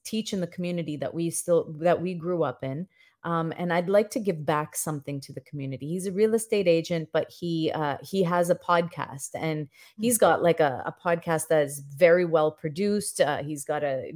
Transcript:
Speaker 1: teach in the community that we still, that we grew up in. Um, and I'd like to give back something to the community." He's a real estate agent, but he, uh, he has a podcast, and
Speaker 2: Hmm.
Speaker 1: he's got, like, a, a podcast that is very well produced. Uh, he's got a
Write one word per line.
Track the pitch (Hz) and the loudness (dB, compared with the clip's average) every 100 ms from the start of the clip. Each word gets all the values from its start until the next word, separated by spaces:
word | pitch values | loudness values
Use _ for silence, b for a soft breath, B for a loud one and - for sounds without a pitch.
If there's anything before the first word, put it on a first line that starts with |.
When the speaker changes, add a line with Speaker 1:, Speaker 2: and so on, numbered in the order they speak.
Speaker 1:
teach | - 220 220 | -8 -6 -4
in | 196 | -4
the | 175 | -4
community | - 175 175 151 151 | -4 -4 -4 -4 -4
that | - | -6
we | 165 170 | -2 -4
still, | 165 - 165 160 151 | -2 2 2 2 -2
that | 170 170 | 2 2
we | 175 | 0
grew | 180 165 175 | -4 -4 -2
up | 147 - | -2 -2
in. | 135 139 185 b b b | -6 -6 -8 b b b
Um, | 170 165 165 - | -4 -2 -2 -4
and | 175 | -2
I'd | 170 175 | 0 2
like | 202 220 | 2 2
to | 254 | -2
give | 202 160 | -2 -4
back | 151 151 151 | 0 0 0
something | - - 147 139 143 | -6 -6 -6 -6 -8
to | 139 | -8
the | 139 | -16
community." | - 147 135 131 143 | -12 -10 -8 -8 -6
He's | 180 190 | -6 -4
a | |
real | 185 220 | 2 2
estate | 220 - 214 180 | 2 0 0 4
agent, | 165 160 170 156 | 4 2 -4 -2
but | 160 156 | -2 -2
he, | - 175 165 156 | -4 -4 -2 0
uh, | - 147 135 | 0 -2 -4
he | 139 190 | -4 0
has | 170 175 175 | 2 4 2
a | 175 | 2
podcast, | - 175 170 - - 139 - - | 2 2 2 -4 -10 -10 -10 -6
and | 160 156 147 B B B | -4 -4 -6 B B B
Speaker 2:
Hmm. | |
Speaker 1:
he's | 226 240 | 0 4
got, | 185 156 | 4 4
like, | 170 165 | 4 4
a, | 147 123 | 2 0
a | - | -6
podcast | - 180 170 170 160 - | -6 -2 -2 0 -2 2
that | 156 | 2
is | 143 143 | 2 -2
very | - - 170 180 | -10 4 6 8
well | 175 160 156 | 4 4 2
produced. | - 160 147 202 208 196 - | 0 -6 -2 0 0 -2 0
Uh, | 151 143 | 0 0
he's | 143 147 | -4 -8
got | - 147 | -6 -4
a | 143 135 - | -2 -4 -6